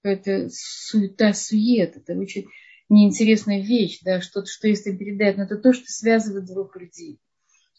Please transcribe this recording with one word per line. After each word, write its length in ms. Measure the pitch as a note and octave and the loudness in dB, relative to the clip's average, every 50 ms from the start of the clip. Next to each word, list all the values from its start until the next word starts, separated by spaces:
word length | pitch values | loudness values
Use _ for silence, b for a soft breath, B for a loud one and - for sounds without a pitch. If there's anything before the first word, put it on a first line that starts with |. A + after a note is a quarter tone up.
какая-то 480 | _ G3+ G3 F#3+ - G3 G3 G3 F3 F3 | _ -2 -4 -4 -2 -4 -4 -2 -4 -6
суета, 800 | - - - - - - - - - G#3+ G3+ F#3+ G3 - A3 G#3+ G3+ | -10 -14 -16 -14 -14 -14 -14 -2 -2 0 0 0 0 0 2 2 2
сует. 640 | - - - A3 G#3+ G#3+ A#3 B3 A3+ F3+ E3 - | 0 -6 -2 0 0 2 2 2 2 2 -2 -4
Это 180 | - _ - F3 | -14 _ -10 -8
очень 320 | F3+ G3 F#3+ - G3+ G3 b b b b b b b b _ | -8 -8 -8 -8 -12 -12 b b b b b b b b _
неинтересная 720 | G#3 G#3 G#3 G3+ F#3+ - A3+ G#3+ A3 G#3+ - G#3 G3+ G3 | 6 8 8 6 4 2 4 4 4 2 2 -2 -4 -4
вещь, 400 | G3 G3+ A#3+ A#3+ G#3 E3 - - _ | -2 0 0 0 0 0 -4 -8 _
да, 180 | F3+ F#3 F3+ | -2 -2 -2
что-то, 260 | F3+ - _ G3+ G3 | -4 -6 _ -10 -8
что 220 | - - - - G#3+ | -8 -14 -2 0 0
если 280 | G#3 G3+ - G#3 F#3+ | 0 0 -2 -6 -8
передать, 400 | F#3 G3 G3+ G3+ G3 G#3+ G3+ F#3+ | -8 -8 -10 -4 0 0 0 0
но 80 | G3 G3 | 0 -4
это 120 | F#3+ G#3+ | -6 -6
то, 160 | G#3 - B3+ B3+ | 2 4 4 2
что 120 | B3 - - | 2 -2 -14
связывает 580 | - - G#3+ A3+ A3+ A3+ G#3+ G#3+ G3 G3 F#3 | -14 -6 0 0 2 2 0 -2 -6 -8 -10
двух 300 | F3+ F#3 F#3+ G3 G3 _ | -10 -10 -10 -10 -10 _
людей. 420 | F#3 F3+ E3+ _ - E3+ D#3+ - _ _ _ _ _ _ _ _ _ _ _ _ | -20 -20 -20 _ -20 -20 -20 -20 _ _ _ _ _ _ _ _ _ _ _ _